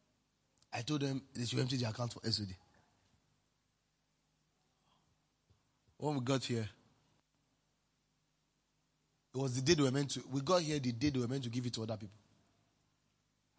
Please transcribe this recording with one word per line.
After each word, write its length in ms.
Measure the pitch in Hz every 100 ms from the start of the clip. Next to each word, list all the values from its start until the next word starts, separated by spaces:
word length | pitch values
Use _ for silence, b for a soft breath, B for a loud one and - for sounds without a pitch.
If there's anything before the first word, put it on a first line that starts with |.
| _ _ _ _ _ _ _
I 100 | 120
told 200 | 117 151
them 200 | 139 135 -
they 100 | 113
should 140 | 120 127
empty 180 | 127 135
the 120 | 120
account 240 | 110 120
for 80 | -
S 160 | 113 110
O 40 |
D. 100 | 98 92 _ _ _ _ _ _ _ _ _ _ _ _ _ _ _ _ _ _ _ _ _ _ _ _ _ _ _ _ _ _ _ _ _ -
When 160 | 147
we 60 | 143
got 220 | 123 135
here, 240 | - 117 107 - _ _ _ _ _ _ _ _ _ _ _ _ _ _ _ _ _ _ _ _ _ _ _ _ _
it 40 | 131
was 160 | 135
the 80 | 123
day 120 | 131
they 80 | 170
were 80 | 135
meant 200 | 139 139
to, 120 | 131 -
we 80 | 139
got 220 | 139 180
here 160 | 151 147
the 140 | 123
day 180 | 117 147
they 100 | 131
were 80 | 120
meant 160 | 135
to 60 | 120
give 160 | 123 120
it 60 |
to 80 | 113
other 140 | 110 104
people. 220 | 104 - _ _ _ _ _ _ _ _ _ _ _ _ _